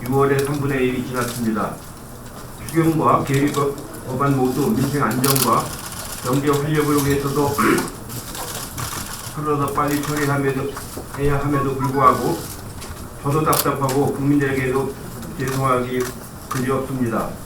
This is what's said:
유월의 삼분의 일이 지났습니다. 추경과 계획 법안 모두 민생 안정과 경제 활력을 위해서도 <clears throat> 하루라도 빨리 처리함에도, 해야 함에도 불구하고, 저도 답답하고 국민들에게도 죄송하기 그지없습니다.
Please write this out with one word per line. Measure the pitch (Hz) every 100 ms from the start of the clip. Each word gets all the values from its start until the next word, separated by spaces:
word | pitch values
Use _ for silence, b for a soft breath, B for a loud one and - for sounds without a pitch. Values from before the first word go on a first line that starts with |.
| 123
유월의 | 135 139 139
삼분의 | 139 147 135 135 127
일이 | 127 -
지났습니다. | 127 117 113 113 104 92 87 - - - - - - - - -
추경과 | 160 160 151 123 135
계획 | - 135 147 143 143 - - - -
법안 | 127 143 135
모두 | 127 139 131
민생 | 117 139 143
안정과 | - 127 131 135 - - - - - - - -
경제 | 123 135 143
활력을 | 139 147 151 143 147 139
위해서도 | 139 139 147 143 -
<clears throat> | - - - - - - - - - - - - - - - - - -
하루라도 | 151 143 147
빨리 | 143 143 147
처리함에도, | 143 147 143 139 139 131 - - - - - -
해야 | 139 143
함에도 | 139 143 135 127
불구하고, | 135 135 127 123 135 170 - - - - - - - -
저도 | 143 147
답답하고 | 156 151 151 139 135 131 131
국민들에게도 | - 139 143 135 135 127 127 131 - - - - -
죄송하기 | 127 131 135 127 123 127 123 - - - -
그지없습니다. | 131 127 135 135 131 120 104 - -